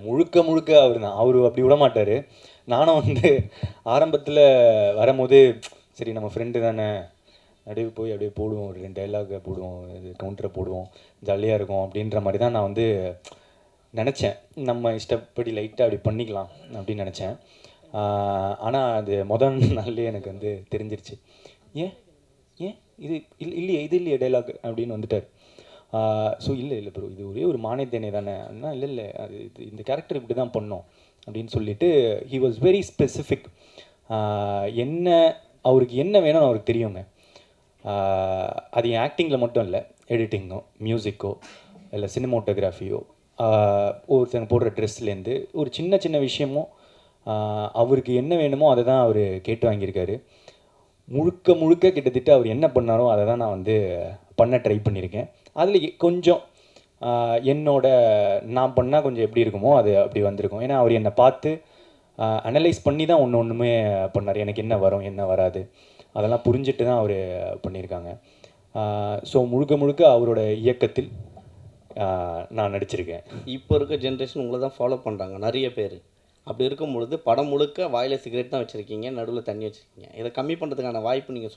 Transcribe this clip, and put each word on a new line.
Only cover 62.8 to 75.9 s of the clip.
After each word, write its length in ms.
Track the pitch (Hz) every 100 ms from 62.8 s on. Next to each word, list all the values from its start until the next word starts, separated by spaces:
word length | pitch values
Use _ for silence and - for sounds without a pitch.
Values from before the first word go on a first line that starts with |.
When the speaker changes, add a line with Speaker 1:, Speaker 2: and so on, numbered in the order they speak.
Speaker 1:
பண்ணி 220 | 147 147 160
தான் 140 | 165
ஒண்ணு 160 | 127 120
ஒண்ணுமே 480 | 117 113 120 117
பண்ணாரு. 520 | 104 98 95 101 101 104
எனக்கு 260 | 104 104
என்ன 160 | 110 107
வரும், 220 | 95 101
என்ன 260 | 98 98 95
வராது, 440 | 92 92 92 95 _ _ _ _
அதெல்லாம் 280 | 107 107 120
புரிஞ்சுட்டு 420 | - 127 135 - 120
தான் 120 | 120
அவரு 440 | 107 95 92 90 90 92 -
பண்ணியிருக்காங்க. 520 | 95 90 90 85 - _ _ - _ _ 113
ஆ, 440 | 104 104 104 104
so 240 | - 135 123
முழுக்க 300 | 127 147 147
முழுக்க 300 | 143 143 160
அவரோட 460 | 120 120 110 107
இயக்கத்தில், 560 | 110 120 123 113 - - - - - - - - - _ 107
ஆ, 380 | 98 92 87 85 -
நான் 240 | 113 101
நடிச்சிருக்கேன். 500 | 98 98 95 82 82 - - 131
Speaker 2:
இப்போ 300 | 131 - 151
இருக்க 200 | 143 147
ஜெனரேஷன் 420 | 131 131 131 147
உங்களை 320 | 120 123 135
தான் 40 | -
ஃபாலோ 200 | 123 127
பண்றாங்க 400 | 113 101 95 98
நிறைய 360 | 110 127 131
பேர். 280 | 113 101